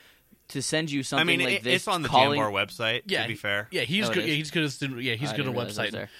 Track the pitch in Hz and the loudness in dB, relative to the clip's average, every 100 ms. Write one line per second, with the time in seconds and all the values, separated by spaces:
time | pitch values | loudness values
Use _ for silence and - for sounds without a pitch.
0 | - _ _ _ - 139 123 156 160 143 | -20 _ _ _ -10 -6 -2 0 0 -2
1 | 127 143 170 170 180 196 117 185 - 180 | 0 2 4 4 2 0 2 0 0 -2
2 | 135 123 135 143 107 98 104 - 110 120 | 4 6 6 4 2 0 -2 -2 -2 -2
3 | 202 170 113 107 104 101 104 180 117 190 | -2 -2 -2 -2 -2 -2 -2 -2 0 0
4 | 123 139 - 147 156 175 151 131 139 123 | 2 0 0 0 -2 0 0 -2 -6 -4
5 | 131 113 113 110 131 120 113 104 107 98 | -2 -2 -2 -2 -2 -2 -4 -2 -4 -4
6 | 101 - | -8 -12